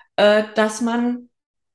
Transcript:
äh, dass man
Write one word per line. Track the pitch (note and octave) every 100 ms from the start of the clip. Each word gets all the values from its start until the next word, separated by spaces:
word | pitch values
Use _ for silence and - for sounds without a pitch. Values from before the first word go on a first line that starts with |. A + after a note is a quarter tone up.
| _ -
äh, | G#3 G#3+ G#3+ -
dass | G#3+ G#3+
man | A#3 A#3 A#3+ B3 B3 _ _ _ _